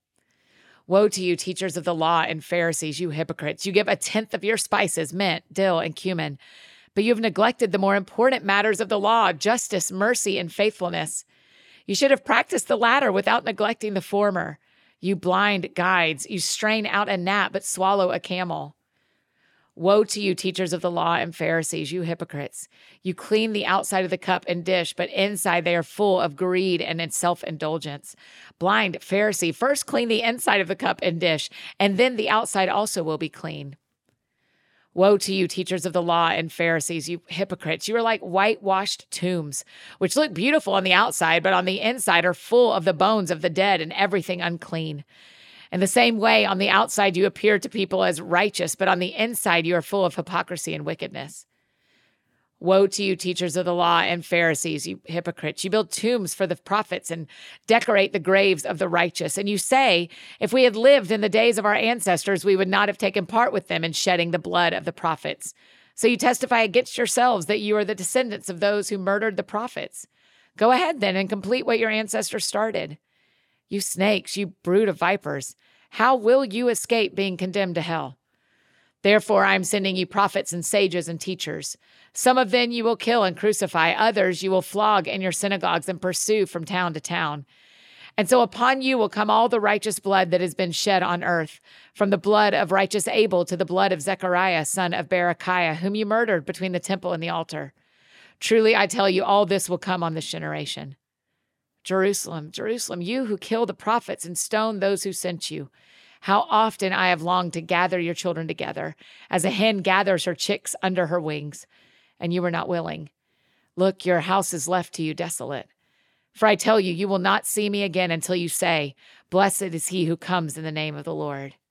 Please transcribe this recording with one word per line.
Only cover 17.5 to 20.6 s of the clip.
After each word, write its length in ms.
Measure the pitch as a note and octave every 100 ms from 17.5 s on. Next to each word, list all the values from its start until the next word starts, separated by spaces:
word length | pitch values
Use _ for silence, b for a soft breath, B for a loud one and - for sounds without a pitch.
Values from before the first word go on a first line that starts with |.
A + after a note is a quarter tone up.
but 120 | G3
swallow 460 | - - F#3+ G3+ F3+
a 100 | F3
camel. 560 | - F3+ F3 D#3 C#3+ - _ _ _ _ _ _ _ _ _
Woe 300 | - F3 G#3
to 160 | G#3+ G#3
you, 140 | G3+
teachers 400 | F3 F#3+ F3